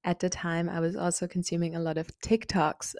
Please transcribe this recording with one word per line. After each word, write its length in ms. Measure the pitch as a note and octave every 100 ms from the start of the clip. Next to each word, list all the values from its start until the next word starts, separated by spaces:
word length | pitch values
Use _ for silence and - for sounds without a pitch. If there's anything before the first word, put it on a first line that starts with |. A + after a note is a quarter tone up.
At 160 | - F3
the 80 | F3+
time, 400 | - E3+ E3 E3+
I 120 | E3+
was 160 | E3 G3
also 300 | F3+ F3 F3+
consuming 480 | F#3 F3 E3+ E3+
a 60 | E3
lot 180 | E3 D#3
of 120 | E3 -
TikToks 760 | - A3+ A3 F#3+ D3+ - - -